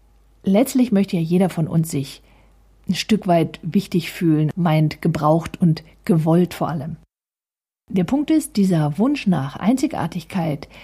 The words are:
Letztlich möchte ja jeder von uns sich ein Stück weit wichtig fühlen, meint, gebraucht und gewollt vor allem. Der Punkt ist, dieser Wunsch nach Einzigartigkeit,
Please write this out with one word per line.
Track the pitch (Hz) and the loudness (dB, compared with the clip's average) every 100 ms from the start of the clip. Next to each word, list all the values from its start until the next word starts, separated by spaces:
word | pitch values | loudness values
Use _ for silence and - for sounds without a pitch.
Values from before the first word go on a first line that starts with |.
| _ _ _ _ - | _ _ _ _ 0
Letztlich | 196 262 254 247 | 2 2 2 2
möchte | 196 196 175 | 2 0 0
ja | |
jeder | 165 180 185 | 0 2 0
von | - 156 | 0 -2
uns | 165 160 | -2 -2
sich | 143 139 - _ _ _ _ _ _ - | -4 -6 -12 _ _ _ _ _ _ -8
ein | |
Stück | 170 - 208 196 | -6 0 -2 2
weit | 170 160 - | 2 0 -6
wichtig | 165 202 - 175 - | -2 -2 0 -4 -4
fühlen, | - 170 156 151 | -2 0 2 0
meint, | 180 170 156 151 - | 0 0 2 2 0
gebraucht | - 156 151 160 - - | -4 0 2 0 0 0
und | 170 156 - _ | 2 2 -4 _
gewollt | - 170 160 165 175 | -2 0 4 2 2
vor | - 151 | -2 -6
allem. | 165 151 160 _ _ _ _ _ _ _ _ _ | -6 -8 -12 _ _ _ _ _ _ _ _ _
Der | 185 | -2
Punkt | 175 277 294 | 0 -2 2
ist, | 311 - - | 0 0 0
dieser | 190 165 151 151 | 2 2 0 0
Wunsch | 247 294 202 | 0 0 0
nach | 165 135 - | 0 -2 -4
Einzigartigkeit, | 202 262 311 - 165 180 - 190 165 185 - - | 0 0 0 -2 -6 -6 -6 -4 -2 -4 -8 -20